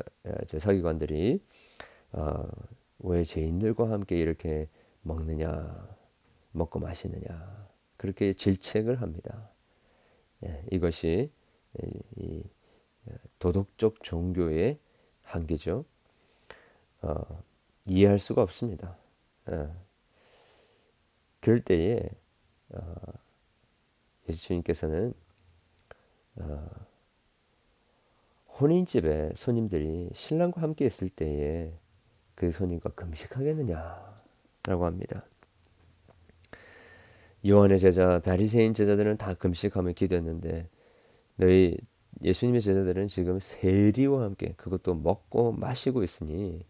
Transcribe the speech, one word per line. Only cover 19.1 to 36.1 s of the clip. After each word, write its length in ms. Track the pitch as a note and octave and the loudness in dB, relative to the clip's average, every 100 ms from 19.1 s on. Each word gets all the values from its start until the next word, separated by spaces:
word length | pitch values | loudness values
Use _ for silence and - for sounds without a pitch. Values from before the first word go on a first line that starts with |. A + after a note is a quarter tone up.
| _ _ _ - | _ _ _ -8
예. 180 | E2+ D2 F2 F#2 _ _ _ _ - - _ _ _ _ _ _ _ _ _ | -6 -6 -10 -18 _ _ _ _ -20 -20 _ _ _ _ _ _ _ _ _
그럴 220 | - A#2+ | 4 4
때에, 400 | - E2+ F2+ - E2+ - _ _ _ _ - | 4 2 2 0 -4 -10 _ _ _ _ -18
어, 240 | - E2+ E2 - - _ _ _ _ _ _ _ _ _ _ - | -14 -12 -12 -14 -18 _ _ _ _ _ _ _ _ _ _ -10
예수님께서는, 840 | E2 - F2 E2+ E2 D#2 D#2 A#2+ - _ _ _ _ _ _ - - _ _ _ | -8 -4 -2 -2 -2 -2 -2 -4 -6 _ _ _ _ _ _ -20 -20 _ _ _
어, 340 | - D#2+ D2 D#2 - - _ _ _ _ _ _ _ _ _ _ _ _ _ _ _ _ - | -12 -10 -10 -12 -16 -20 _ _ _ _ _ _ _ _ _ _ _ _ _ _ _ _ 0
혼인집에 720 | C#3+ F3+ F3+ A#2+ D#2 D2+ D#2 | 4 4 2 0 2 0 -2
손님들이 760 | - - A#2 A2 E2 D2+ E2 F2 | -4 -2 -2 0 -2 -2 -6 -8
신랑과 480 | - - D#3 F3 F3 | -10 -4 0 0 -2
함께 240 | D#3+ D3+ | -4 0
있을 240 | C3 - F#2 | -2 -2 -6
때에 640 | - D#2 D2 D2 E2 D#2+ E2 _ _ _ _ _ | -4 -4 -2 -2 -4 -8 -12 _ _ _ _ _
그 160 | - F2 | -4 -2
손님과 380 | E2 F#2 E2+ - | 0 -4 -4 -6
금식하겠느냐라고 1900 | - E2+ D2+ - B2+ C#3+ D#3 B2 D#2 D#2+ - - - - _ _ _ - F2 | -8 -10 -10 -10 -4 -4 -2 -4 -4 -8 -14 -18 -20 -20 _ _ _ -4 0
합니다. 400 | F2 F2 - - - _ _ _ _ _ _ _ _ | -2 -4 -8 -12 -16 _ _ _ _ _ _ _ _